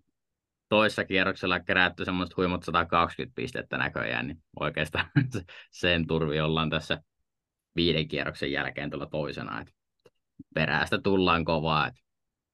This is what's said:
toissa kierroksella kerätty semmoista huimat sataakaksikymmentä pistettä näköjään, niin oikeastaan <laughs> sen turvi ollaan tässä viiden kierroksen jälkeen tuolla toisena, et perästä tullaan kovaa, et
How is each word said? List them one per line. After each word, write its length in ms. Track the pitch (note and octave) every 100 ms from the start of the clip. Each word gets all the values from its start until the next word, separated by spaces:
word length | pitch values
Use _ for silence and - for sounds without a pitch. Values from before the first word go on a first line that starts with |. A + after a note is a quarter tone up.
| _ _ _ _ _ _ _
toissa 360 | G#2+ G#2 -
kierroksella 560 | F#2+ F#2+ F#2+ F#2 F#2 F2+
kerätty 440 | F2+ F#2 F2+ F2
semmoista 300 | F#2 F#2 F2 -
huimat 260 | F2+ F2+
sataakaksikymmentä 720 | - E2+ E2 E2+ E2 - B1+
pistettä 440 | - B1 - - C2
näköjään, 480 | C2+ B1+ A1+ A#1 C2
niin 120 | E2 _ -
oikeastaan 500 | D2 D#2 D2+ - - C#3+ B2+ G#2+
<laughs> 280 | E2+ - -
sen 360 | - F2+ E2+ E2
turvi 340 | D#2+ D#2 D2+
ollaan 300 | D#2 D#2+ D#2+
tässä 320 | D#2 - D#2 - _ _ _ _ _ _ E2+
viiden 320 | E2+ D#2+ D#2
kierroksen 440 | D2 D2 D2+ C#2
jälkeen 380 | C#2+ C2+ C2 C#2+
tuolla 160 | C#2+ C#2+
toisena, 540 | D2+ C#2+ C#2+ G#1+ A1+
et 140 | E2+ _ _ _ _ _ _ - -
perästä 440 | D#2 D#2 D2 F2 G2+
tullaan 460 | G2+ G2 F2+ E2
kovaa, 420 | D#2+ D#2+ D#2 D#2 C2
et 80 | - _ _ _ _ _